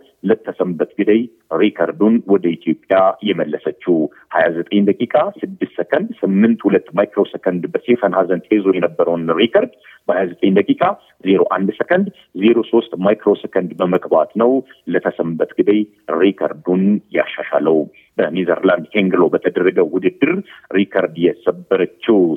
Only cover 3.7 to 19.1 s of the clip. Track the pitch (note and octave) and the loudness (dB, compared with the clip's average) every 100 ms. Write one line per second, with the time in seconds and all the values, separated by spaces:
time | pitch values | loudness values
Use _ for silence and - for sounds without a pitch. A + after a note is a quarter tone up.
3.7 | - - E2 D2+ - - E2+ E2 E2 F2 | -8 -2 0 -2 -6 -6 0 0 -2 -2
4.7 | G2+ G2+ G2 A#2+ D3 F#3 - F#3+ F#3+ - | 0 0 0 0 0 0 -6 -12 -8 -8
5.7 | - - D3 A3+ - G2 G2 A2+ A2+ G2+ | -6 -4 -2 -4 -6 -2 2 2 2 0
6.7 | G2 - - G#2 G#2 F#2+ - F#2+ F2+ F2 | 0 -2 -2 -2 0 -2 -2 -4 -4 -4
7.7 | - - A#2+ G2 F#2 F2+ F2+ - G#2+ F#2+ | -6 0 0 2 0 0 -2 0 0 2
8.7 | F#2 F2 E2 E2+ E2+ E2 E2 A#2+ G3 B3 | 0 0 0 -2 0 -2 0 2 0 -2
9.7 | _ - - - F2+ G2 - G2 G2 G2 | _ -20 -16 -4 -2 -2 -2 0 2 2
10.7 | C#3+ F3+ G3+ _ _ F#2 G2 - F#2 G2 | 0 0 -4 _ _ 0 2 2 0 -2
11.7 | - - F3+ G3+ - _ F2+ G#2+ A#2 - | -4 0 0 0 -6 _ 0 2 2 2
12.7 | A#2 - E2+ F#2+ A2 G#2 G2 - F#2+ F2+ | 0 0 -2 -2 0 0 0 -2 -4 -4
13.7 | E2 F#2 F#2 - E2 D2+ G#2 A#2+ C3 - | -4 -2 0 0 0 0 0 2 2 -4
14.7 | - - F2+ F2+ - E2 D#2+ E2 - F#2+ | -14 -4 -2 -2 -4 -6 -4 -4 0 2
15.7 | G#2+ G#2 _ - D#2+ F#2+ F#2 E2 D2+ F2 | 2 0 _ -6 0 0 0 -6 -4 -2
16.7 | F#2 G2 G#2 _ - - - - D2 D2+ | 0 2 0 _ -4 -4 -6 -4 -2 2
17.7 | D#2+ D2 - _ - E2+ F2+ F2 E2 F#2+ | 0 0 -10 _ -4 -2 -2 -2 0 2
18.7 | F2 D#2 G#2+ F#2+ | 0 -2 -2 0